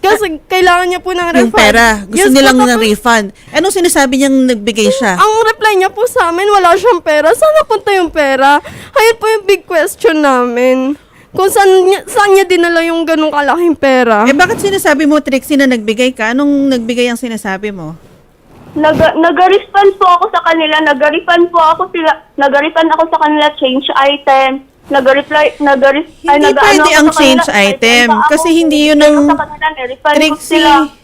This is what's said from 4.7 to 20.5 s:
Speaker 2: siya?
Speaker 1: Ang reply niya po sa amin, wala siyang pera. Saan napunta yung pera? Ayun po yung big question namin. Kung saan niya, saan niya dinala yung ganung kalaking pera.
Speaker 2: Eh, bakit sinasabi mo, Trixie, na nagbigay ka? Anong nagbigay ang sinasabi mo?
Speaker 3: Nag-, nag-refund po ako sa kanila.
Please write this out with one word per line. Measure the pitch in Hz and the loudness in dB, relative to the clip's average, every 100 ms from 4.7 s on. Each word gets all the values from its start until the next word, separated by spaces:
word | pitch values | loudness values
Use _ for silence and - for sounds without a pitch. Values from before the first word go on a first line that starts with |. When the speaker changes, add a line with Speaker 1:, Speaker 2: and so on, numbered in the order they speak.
| 220 208 | -2 0
Speaker 2:
siya? | 539 233 180 | 0 -2 0
Speaker 1:
Ang | 415 427 440 | 0 2 0
reply | 440 427 403 | 0 0 0
niya | 381 | -2
po | 403 | -2
sa | 466 494 359 | -4 -2 -2
amin, | 339 403 | -2 0
wala | 403 359 370 | 2 2 2
siyang | 381 349 | 2 0
pera. | 320 302 302 | 0 0 0
Saan | 480 622 622 | 2 2 2
napunta | 605 427 403 | 0 -2 0
yung | 392 339 | -2 -2
pera? | 330 285 269 269 285 - - - | -2 -2 0 2 2 -2 -20 -6
Ayun | 554 453 453 | 0 0 0
po | 427 | -2
yung | 440 | -2
big | 392 392 | 0 -2
question | - 349 339 - 453 311 | -2 -2 -2 -2 -2 0
namin. | 294 254 247 240 254 262 262 294 _ _ _ | 0 0 -2 0 0 0 -2 -6 _ _ _
Kung | - 381 | -2 -2
saan | 403 392 370 370 | 2 4 4 2
niya, | 381 | -2
saan | - - 403 392 | -4 -2 2 2
niya | |
dinala | 381 359 339 339 | 2 0 0 0
yung | 330 330 320 | -2 -4 -2
ganung | 320 311 | -2 -2
kalaking | 294 285 294 349 | -2 -2 0 0
pera. | 302 269 262 240 214 226 | 0 0 2 2 2 2
Speaker 2:
Eh, | 277 | 2
bakit | 359 453 | 0 0
sinasabi | 392 392 359 285 302 | -2 -2 -2 0 0
mo, | 302 | 0
Trixie, | 285 262 - 285 | -2 -6 -2 0
na | |
nagbigay | 277 247 214 220 254 | 0 0 -4 -2 -2
ka? | 254 220 247 | -2 -4 -2
Anong | 285 285 277 | 0 0 0
nagbigay | 254 226 240 247 | -2 -4 -2 -2
ang | 233 | -4
sinasabi | 247 220 214 190 208 | -8 -8 -8 -8 -8
mo? | 202 156 165 - _ _ _ _ - - - | -10 -14 -16 -20 _ _ _ _ -20 -14 -2
Speaker 3:
Nag-, | 311 311 320 - | 0 2 0 2
nag-refund | 339 320 370 392 - 403 403 381 | 0 2 2 2 0 0 0 2
po | |
ako | 381 349 403 | 2 2 0
sa | 403 | -2
kanila. | 359 | -2